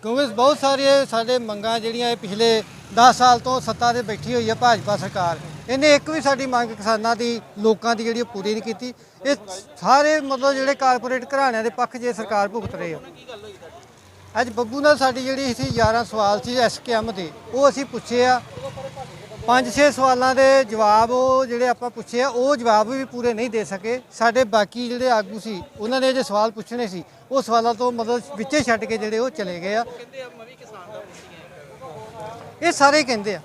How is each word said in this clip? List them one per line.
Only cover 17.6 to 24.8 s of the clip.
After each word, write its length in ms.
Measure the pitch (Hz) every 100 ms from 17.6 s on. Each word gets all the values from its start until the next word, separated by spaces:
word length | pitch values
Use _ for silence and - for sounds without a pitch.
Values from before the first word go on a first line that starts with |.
| 277
ਅਸੀਂ 160 | 262
ਪੁੱਛੇ 420 | 277 240 - 240 247
ਆ। 140 | 254 - - 269 - 269 - 262 - - - 226
ਪੰਜ 280 | 247 247
ਛੇ 160 | 233 285
ਸਵਾਲਾਂ 440 | 247 262 247 254
ਦੇ 300 | 262 269 269
ਜਵਾਬ 460 | 240 220 208 214 226
ਉਹ 360 | 254 262 262 262
ਜਿਹੜੇ 220 | 240 254
ਆਪਾਂ 220 | 240 247
ਪੁੱਛੇ 320 | 233 214 240
ਆ, 60 | 269
ਉਹ 280 | 240 262 285
ਜਵਾਬ 320 | 233 214 214
ਵੀ 160 | 269
ਪੂਰੇ 300 | 269 240 240
ਨਹੀਂ 160 | 220 240
ਦੇ 140 | 220
ਸਕੇ। 360 | 180 190 208 254 -
ਸਾਡੇ 320 | - 226 233
ਬਾਕੀ 440 | 240 220 202 226